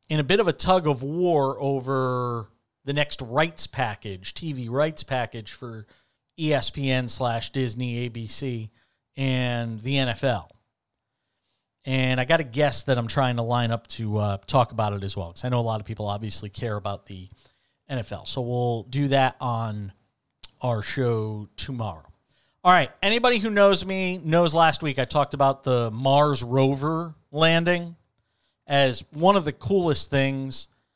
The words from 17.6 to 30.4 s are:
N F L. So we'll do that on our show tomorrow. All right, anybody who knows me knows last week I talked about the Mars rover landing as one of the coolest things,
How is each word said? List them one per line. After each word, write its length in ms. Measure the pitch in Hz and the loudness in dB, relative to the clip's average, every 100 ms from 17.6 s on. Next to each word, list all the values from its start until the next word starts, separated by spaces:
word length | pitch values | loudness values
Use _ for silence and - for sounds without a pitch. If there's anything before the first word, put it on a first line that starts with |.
| _ _ - | _ _ -8
N 100 | 131 | -8
F 140 | 104 | -6
L. 140 | 101 - | -10 -6
So 140 | 135 | -6
we'll 400 | 120 123 120 117 | -2 0 0 -2
do 240 | 123 135 143 | -4 -2 2
that 280 | 135 131 - | 4 2 0
on 520 | 127 117 113 104 98 - _ _ _ _ - - | -4 -2 -4 -6 -10 -14 _ _ _ _ -20 -6
our 220 | 127 113 | -4 -2
show 680 | - 135 123 113 107 107 104 - | -4 -2 0 0 -2 -6 -10 -10
tomorrow. 540 | - 123 107 80 - _ _ _ _ _ | -8 -6 -8 -8 -16 _ _ _ _ _
All 80 | 180 | 6
right, 200 | 180 - - | 6 4 0
anybody 360 | 196 233 247 233 | 2 4 4 2
who 100 | 220 | 2
knows 380 | 202 202 180 185 | 6 6 6 -2
me 340 | 190 185 185 | -4 -4 -4
knows 320 | 156 165 170 | 2 4 4
last 280 | 160 160 151 | 6 4 4
week 160 | 151 135 | -2 -2
I 80 | 123 | 0
talked 260 | 151 139 | 0 0
about 320 | 139 139 135 | 2 2 2
the 260 | 135 123 117 | 0 0 0
Mars 520 | 113 135 143 147 127 | 0 4 6 4 2
rover 720 | 120 131 135 139 147 160 170 - _ | 0 4 4 2 -2 -2 -6 -12 _
landing 640 | 143 160 165 170 175 170 170 _ _ _ _ _ _ - | 2 4 4 2 0 -2 -16 _ _ _ _ _ _ -2
as 360 | 139 135 110 - | 2 2 0 -8
one 220 | 147 180 | 2 4
of 120 | 202 151 | 4 0
the 60 | |
coolest 580 | - - 196 170 139 - | -6 -2 0 2 0 0
things, 580 | 139 135 135 | 0 0 -2